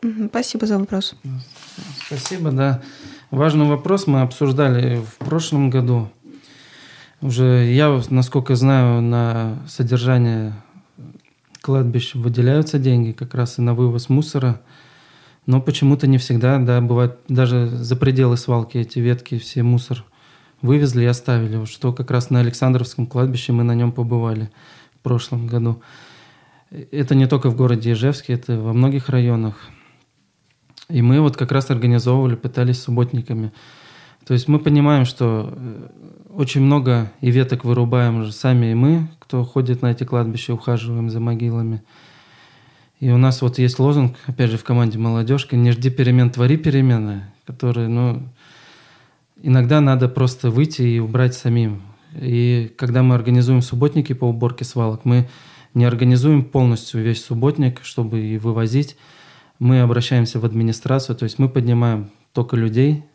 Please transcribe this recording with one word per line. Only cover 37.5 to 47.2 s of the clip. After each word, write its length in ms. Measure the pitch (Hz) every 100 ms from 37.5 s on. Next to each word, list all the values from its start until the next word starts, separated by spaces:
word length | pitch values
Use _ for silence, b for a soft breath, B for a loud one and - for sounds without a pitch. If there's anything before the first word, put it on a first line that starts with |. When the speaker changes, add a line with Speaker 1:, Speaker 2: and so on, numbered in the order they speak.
| 123
Speaker 2:
вырубаем 600 | 120 120 120 123 120 113
же 80 | 107
сами 400 | 107 131 127 117
и 20 |
мы, 340 | 113 135 165 160 -
кто 240 | _ 127
ходит 380 | 123 - 127 123
на 100 | 123
эти 100 | 120
кладбища, 520 | 123 127 117 113 -
ухаживаем 540 | 120 - 120 113 117 113
за 120 | 113
могилами. 640 | 117 117 117 117 113 110 _ b b b b b b b b b b _
И 120 | 127
у 60 | 120
нас 260 | 131 127
вот 160 | 123 120
есть 200 | 123 123
лозунг, 380 | 131 147 127 123 -
опять 240 | 127 123
же, 80 | 110
в 60 |
команде 340 | - 123 117 110
«Молодёжка», 560 | 113 113 113 139 -
«Не 160 | 123 120
жди 200 | 117 127
перемен, 400 | 127 127 123 123
твори 260 | 123 123 156
перемены», 640 | 160 139 135 120 107 101